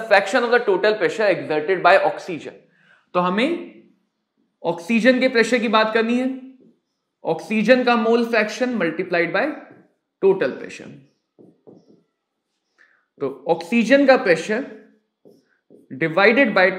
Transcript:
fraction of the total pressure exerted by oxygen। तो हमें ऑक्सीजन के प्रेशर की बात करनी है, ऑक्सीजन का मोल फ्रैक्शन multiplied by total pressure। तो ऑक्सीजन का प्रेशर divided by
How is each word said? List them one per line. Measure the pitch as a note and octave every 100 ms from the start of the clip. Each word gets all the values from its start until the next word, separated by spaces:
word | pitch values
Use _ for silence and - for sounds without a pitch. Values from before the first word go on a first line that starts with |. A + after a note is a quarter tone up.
| A3
fraction | G3+ G3+ C4
of | A#3
the | A#3+ A#3
total | F3+ G#3+ G#3+
pressure | D#3+ - G#3 D#3
exerted | C3+ D3+ D3+ F#3
by | F3 F#3+
oxygen। | - - - D#3 A2+ - _ _ _ _ _
तो | F3+
हमें | F3+ G3 C#4 E4+ - - _ _ _ _ _ _ _ _
ऑक्सीजन | - E3+ - A3+ A#3 B3+
के | B3+
प्रेशर | A#3 A3+ B3
की | A3+
बात | G#3+ A3
करनी | A3+ A3+ B3
है, | C4 C4 - - - _ _ _ _ _
ऑक्सीजन | - - - A3 G#3+ B3+
का | B3 A#3
मोल | A3 A#3 A#3
फ्रैक्शन | A3+ G#3+ - B3+ A3+
multiplied | E3 E3 F#3 F3 E3+ F#3
by | C#4+ - - - _ _ _ - F#3+
total | F#3 C3+ -
pressure। | - - - C#3+ _ _ _ _ - _ - - _ _ _ _ _ _ _ _ _ _ _ _ _ -
तो | C3+ - -
ऑक्सीजन | E3+ - A#3 A3+ C#4 C4+
का | B3+
प्रेशर | G3+ E3 - G#3+ - - - _ _ _ _ _ _ _ _ - _
divided | C3 D#3+ D#3+ G3+ A#3+ B3+
by | F#3+ F#3